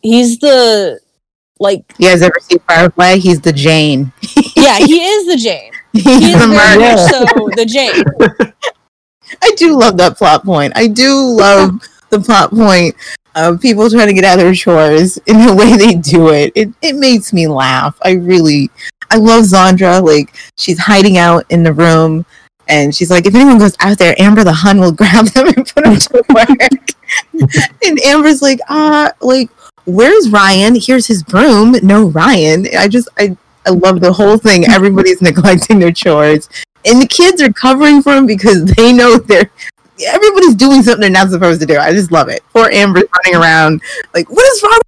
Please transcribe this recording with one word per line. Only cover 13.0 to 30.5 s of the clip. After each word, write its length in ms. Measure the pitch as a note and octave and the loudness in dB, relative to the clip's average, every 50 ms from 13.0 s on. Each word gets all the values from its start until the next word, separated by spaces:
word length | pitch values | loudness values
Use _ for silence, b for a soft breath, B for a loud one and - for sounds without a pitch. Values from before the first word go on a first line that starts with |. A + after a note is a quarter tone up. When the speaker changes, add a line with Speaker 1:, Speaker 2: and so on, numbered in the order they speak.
| B B B B _ _ _ | B B B B _ _ _
Speaker 2:
of 260 | D#3 D#3+ E3+ E3+ F3 | -4 -2 -2 -2 -2
people 280 | - B3+ A3 G3+ G#3+ A#3 | -2 -2 0 0 0 0
trying 160 | A3 A#3+ G#3+ G#3 | 2 2 0 2
to 40 | G3+ | 0
get 100 | F#3 F#3 | 0 2
out 140 | G3 F3+ F#3 | 2 2 2
of 60 | F3 | 2
their 100 | F3+ F#3 | 2 0
chores 640 | F3+ - - F3 D#3 D#3 D3+ D3+ D#3+ F3+ F#3 - - _ | 0 0 0 0 2 2 2 2 0 0 -2 -4 -8 _
in 180 | - A3 A3 A3+ | 0 2 4 4
the 100 | B3 G3 | 4 4
way 220 | F#3 G#3 - A3 | 4 4 4 4
they 180 | G#3 G3+ A#3 F#3 | 4 4 2 0
do 340 | E3+ D#3 C#3+ D#3 E3+ E3 D#3+ | 0 -2 0 0 2 2 2
it. 220 | D3+ D3 D3 - _ | 2 2 -2 -2 _
It, 140 | G#3+ A3 G#3 - _ | -4 -6 -6 -6 _
it 160 | - D#4+ C4+ | -8 -6 -4
makes 360 | C#4+ C#4 C4 B3 G#3+ F#3+ - | -2 0 0 0 -2 -2 -4
me 140 | - F3 E3 | -4 -4 -2
laugh. 500 | D#3 D3+ C3 C3 C3 C3 C3 C#3 C#3+ - _ | -2 -2 -2 -2 -2 -2 -2 -4 -6 -8 _
I 100 | - F#3 | -4 -2
really, 580 | F#3 F#3 F3 F3 F#3 F3 D#3+ D#3 D3 C#3+ C3+ - B B B B B _ - _ | -2 -2 -2 0 0 0 0 0 0 -2 -4 -6 B B B B B _ -8 _
I 60 | G#3+ | 0
love 280 | A3+ G#3+ A3+ A3+ A#3 A3+ | 2 2 4 4 4 2
Zandra. 580 | F#3+ F#3 F#3+ F#3 F#3+ F#3 F3+ F#3+ F3+ F3 F#3+ | 2 2 2 2 2 2 0 0 0 0 0
Like, 320 | F#3 D#3+ D3+ D3 C#3+ _ B B B B B | 2 2 0 0 -2 _ B B B B B
she's 220 | - - - E3+ E3+ | -12 -8 -6 -6 -4
hiding 400 | - - G#3+ G3 G3 G#3 F#3 F3+ | -2 0 2 2 2 2 2 2
out 260 | E3+ E3+ E3+ - - _ | 2 2 0 0 -2 _
in 120 | E3+ E3+ | -2 0
the 100 | E3 E3 | 0 0
room, 520 | D3+ D3 E3+ E3+ E3 D#3+ D#3+ D#3+ D#3+ D#3+ E3+ b b b b b _ _ _ - | 0 0 0 2 2 0 0 -2 -4 -6 -8 b b b b b _ _ _ -4
and 260 | D#3 D3 C#3+ C#3+ D3 | -2 -2 -2 -2 -2
she's 160 | - F3+ E3 | -4 -4 0
like, 160 | F3+ F3 F3 | 0 0 0
"If 80 | G3+ G3 | 2 2
anyone 240 | B3 C4+ C#4+ B3 A3 | 4 4 4 4 4
goes 180 | G#3 G3 - - | 2 0 0 -2
out 180 | - F#3+ G#3 F#3+ | -2 -2 0 0
there, 160 | F3+ E3+ - - | 0 -2 2 2
Amber 260 | F#3 G#3 G#3+ A3 G#3 | 2 2 2 2 2
the 80 | F3 | 0
Hun 280 | D#3+ D#3 E3+ G3+ G3 G3+ | 0 0 0 0 0 2
will 120 | F#3 F3+ | 0 0
<laughs> 80 | D#3+ - | 0 0
grab 260 | A3 F#3 F3 A3 A3+ | 0 0 2 0 0
them 220 | G#3 - B3+ C4 F4+ | 0 0 0 0 0
and 180 | - B3 C4 | 0 -2 -4
put 180 | - - C#4+ D4+ | -4 -4 -2 0
them 120 | D#4+ G#3 | 2 0
to 280 | - - - - B3 - - C#4 | 0 -2 -2 -2 -2 0 2 0
work." 360 | A3+ A3+ A#3 C#4 A#3+ A#3+ - C#4 C4 _ - - _ B B B B B _ - D#4+ D4 | 0 2 0 0 0 0 -4 -4 -6 _ -16 -18 _ B B B B B _ -6 -4 -4
<laughs> 60 | C#3 B B B B _ _ A4+ | -2 B B B B _ _ -6
And 160 | F#4 D#4 C4 | -4 -4 -2
Amber's 420 | A3+ C#4 C#4+ D#4 D4 D#4 D4+ C4 | -2 0 0 2 2 0 0 0
like, 160 | C#4+ C#4 C4+ B3 - - | 0 -2 -2 -4 -6 -6
"Uh, 420 | C#4+ D4+ D#4 D4+ D4+ D4 D4 - - _ | -4 -2 -2 0 0 0 -2 -4 -6 _
like, 300 | - B3 B3+ C4 A#3+ A3+ _ b b b _ _ _ | -2 -2 -2 -2 -2 -6 _ b b b _ _ _
where's 460 | F#3 F3+ G3 A#3 C#4+ G4+ A4 F4 A3+ | -6 0 0 2 4 4 2 2 2
Ryan? 440 | G#3 G#3 G3 F#3+ | 0 0 2 2